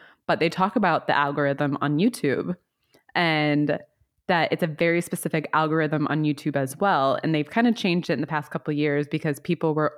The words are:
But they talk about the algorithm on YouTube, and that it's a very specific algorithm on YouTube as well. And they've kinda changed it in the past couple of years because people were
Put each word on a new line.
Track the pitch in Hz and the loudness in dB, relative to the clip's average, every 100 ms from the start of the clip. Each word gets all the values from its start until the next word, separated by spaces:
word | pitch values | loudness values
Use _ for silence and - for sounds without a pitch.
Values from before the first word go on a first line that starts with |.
| - _ - | -20 _ -2
But | 170 | 0
they | 170 | 0
talk | 175 190 | 2 0
about | 240 185 151 - | 2 2 2 2
the | - | 2
algorithm | 143 143 143 139 147 143 | 2 0 0 0 -2 0
on | 143 147 | 0 2
YouTube, | 220 - 143 123 - 175 _ _ _ _ _ | 2 0 -2 0 -2 -6 _ _ _ _ _
and | - 170 156 151 147 147 - - _ _ _ - | -2 0 2 2 2 0 -2 -6 _ _ _ -2
that | 175 156 | 0 2
it's | 165 | 0
a | 170 | -2
very | 147 170 170 | 0 2 2
specific | 170 180 160 160 147 | -2 -6 -4 -4 0
algorithm | 156 156 160 156 156 151 | 0 2 0 0 0 0
on | 147 | 0
YouTube | 151 143 151 143 | 0 -2 -2 -2
as | 135 - | -4 -2
well. | 202 156 135 127 | 0 2 2 0
And | 156 | 0
they've | 156 143 | 0 0
kinda | 226 240 | 2 2
changed | 226 196 175 160 | 2 0 0 0
it | |
in | 139 | -2
the | 160 | -2
past | 156 - | -4 -4
couple | 160 - | -8 -4
of | 147 | 0
years | 147 143 143 | 0 0 -2
because | 156 160 139 | -2 -2 -4
people | - 165 160 | -4 -2 0
were | 151 151 | 0 0